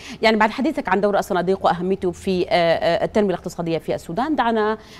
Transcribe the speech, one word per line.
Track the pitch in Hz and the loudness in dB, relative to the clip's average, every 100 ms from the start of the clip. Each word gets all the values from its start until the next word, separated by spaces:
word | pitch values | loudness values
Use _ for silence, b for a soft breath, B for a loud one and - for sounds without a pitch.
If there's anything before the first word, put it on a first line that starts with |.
| B 240 | B -2
يعني | 220 220 | 2 4
بعد | 220 | 2
حديثك | - 302 - 180 | 2 -2 -2 0
عن | 196 | 2
دور | 202 190 | 2 0
الصناديق | - 180 175 190 - | 0 -2 0 2 2
وأهميته | 170 185 190 180 | 0 -2 -2 -2
في، | - 196 180 | -4 -2 0
آه، | - | 2
آه، | 175 170 156 165 170 | 2 2 2 2 0
التنمية | 160 220 202 | 0 0 0
الاقتصادية | 175 180 - 165 160 | -2 -6 -6 -4 -4
في | - | -2
السودان، | 151 - 170 302 269 | -6 -4 -4 -2 0
دعنا، | 233 226 214 220 B | 2 2 0 -2 B